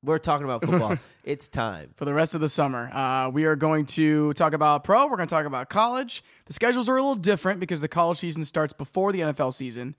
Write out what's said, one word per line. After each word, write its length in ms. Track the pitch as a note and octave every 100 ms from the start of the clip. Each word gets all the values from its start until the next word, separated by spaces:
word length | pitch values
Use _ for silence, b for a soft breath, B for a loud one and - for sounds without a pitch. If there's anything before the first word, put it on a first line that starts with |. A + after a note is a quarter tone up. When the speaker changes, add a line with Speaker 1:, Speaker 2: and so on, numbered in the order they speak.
Speaker 1:
We're 160 | C3+ D#3
talking 260 | E3 D3 C#3+
about 180 | A#2+
football. 340 | E3+ - G#2+ D#3
Speaker 2:
<laughs> 40 | B B
Speaker 1:
It's 240 | - C#3+ -
time. 440 | - A2+ F2+ C#2+ _
Speaker 2:
For 80 | D3
the 100 | D3
rest 180 | D#3+
of 80 | E3
the 80 | D3+
summer, 400 | - C#3+ B2 A#2+
uh, 380 | - C3 C3 C3
we 160 | C3+ D#3
are 100 | D3+
going 300 | D#3 D#3 C#3+
to 480 | - D#3 D3+ D3+
talk 200 | C#3+ D#3+
about 300 | D3+ D3+ D3
pro. 220 | - G#3 C#4+
We're 120 | A3+
gonna 100 | E3
talk 180 | E3 D3
about 240 | C3+ C3
college. 540 | G3 A#3 B3 B3+ - B B B
The 60 |
schedules 360 | - A#3 B3 A#3
are 80 | C4
a 20 |
little 140 | C#4
different 460 | B3+ F3+ G3+ F#3+ G3
because 200 | F3+ E3
the 80 | D3+
college 300 | E3+ E3+ E3+
season 260 | F3 D#3+
starts 300 | D3+ - D3+
before 380 | - C#3 - G3
the 100 | F#3+
N 60 | D#3+
F 120 | C#3+
L 120 | C3
season. 440 | C3 C3 A#2 B2